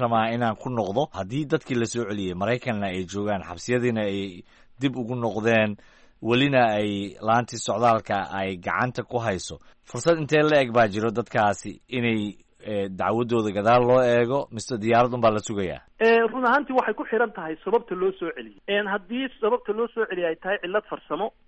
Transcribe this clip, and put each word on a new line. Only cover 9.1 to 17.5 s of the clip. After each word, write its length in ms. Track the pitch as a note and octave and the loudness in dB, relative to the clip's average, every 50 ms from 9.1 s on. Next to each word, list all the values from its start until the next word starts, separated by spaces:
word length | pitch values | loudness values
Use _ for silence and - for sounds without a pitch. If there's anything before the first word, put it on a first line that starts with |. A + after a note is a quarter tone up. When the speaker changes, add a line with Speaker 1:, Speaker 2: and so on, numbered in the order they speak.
| B2 A#2+ | -4 -4
Speaker 1:
hayso, 400 | A2+ A2+ F#2+ F2 - - E2 - - - - _ _ | -2 -2 -2 -4 -6 -10 -14 -16 -18 -20 -20 _ _
fursad 340 | - - B2 - E3 E3+ D#3+ | -12 -8 -2 2 2 2 2
intee 240 | D3 B2+ D3+ D3+ | 2 2 4 4
la 180 | D3+ D3+ D3+ C#3 | 4 6 6 4
eg 120 | C3+ A#2 | 4 4
baa 160 | A2+ A#2+ A2+ G#2 | 4 4 4 4
jiro 220 | F#2+ G#2+ A2 A#2 | 2 0 -2 0
dadkaasi 680 | G#2 A#2+ A2 - - A#2+ G#2+ G#2 G2 - - G#2 - - _ - | 0 -2 -4 -2 0 2 2 2 2 0 -6 -14 -14 -14 _ -8
inay 480 | B2+ B2 A#2+ A#2 A2+ G#2+ G#2 G#2 F#2+ - _ _ _ _ | -4 -2 0 0 0 0 -2 -4 -8 -12 _ _ _ _
ee, 260 | - G#2 G#2+ G2+ G2 G2 | -10 -6 -4 -4 -4 -4
dacwadooda 600 | F#2+ F2+ F2+ F#2+ G#2+ A#2 B2 A#2 A#2+ A2+ G#2+ G#2+ | -4 -2 0 0 0 0 0 0 0 0 0 0
gadaal 300 | F#2 G#2 G2+ A2+ B2 B2 B2 | -2 0 4 4 4 6 6
loo 140 | A#2+ B2+ C3 | 6 6 6
eego, 460 | B2+ A#2+ A#2+ A#2+ A#2+ A#2 C3+ C#3+ - - | 6 4 4 4 2 2 0 -2 -4 -6
mise 280 | A#2 G#2+ - - B2+ G#2 | -10 -12 -8 -6 -6 -2
diyaarad 340 | G#2 A#2 A#2 A#2 B2 A#2+ B2+ | 0 4 4 4 4 4 2
unbaa 160 | B2 A#2 A2+ | 2 2 4
la 80 | G#2+ G#2+ | 4 2
sugayaa? 420 | - - G#2+ G2+ F#2+ E2 C#2+ - - _ _ - | -2 -4 -4 -4 -4 -4 -6 -10 -14 _ _ 2
Speaker 2:
Ee, 200 | A3 A3+ A#3 A3+ | 4 4 6 6
run 240 | A#3 A3+ A#3+ C4 B3+ | 4 2 0 0 0
ahaantii 300 | A#3 B3+ D4 C#4+ - C4 | 2 2 2 0 0 0
waxay 180 | B3+ A#3 A3+ G#3+ | 0 0 0 -2
ku 100 | - D4 | -6 -4
xiran 280 | - A3+ A3 A#3+ G#3+ | -2 0 0 0 -2
tahay 240 | G#3 F#3+ D#3+ D#3+ | -4 -8 -8 -8